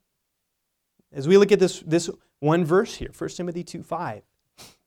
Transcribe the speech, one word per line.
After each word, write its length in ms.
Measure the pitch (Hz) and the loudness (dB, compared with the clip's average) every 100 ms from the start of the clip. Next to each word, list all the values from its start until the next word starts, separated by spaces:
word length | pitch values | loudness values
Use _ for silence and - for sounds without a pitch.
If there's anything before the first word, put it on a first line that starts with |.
| _ _ _ _ _ _ _ _ _ _ _ | _ _ _ _ _ _ _ _ _ _ _
As 160 | 147 139 | -6 4
we 100 | 196 | 6
look 140 | 202 | 6
at 80 | 202 | 4
this, 220 | 180 - | 2 -2
this 280 | - 160 170 - _ - | -2 -2 -2 -12 _ -6
one 240 | 147 165 | 0 0
verse 320 | 165 180 226 - | 2 2 0 -6
here, 160 | - | -14
First 220 | - 160 - | -12 -12 -10
Timothy 280 | 175 170 | -10 -10
two 200 | 170 170 | -12 -14
five, 400 | 156 165 165 107 _ _ _ _ - _ | -10 -8 -8 -12 _ _ _ _ -20 _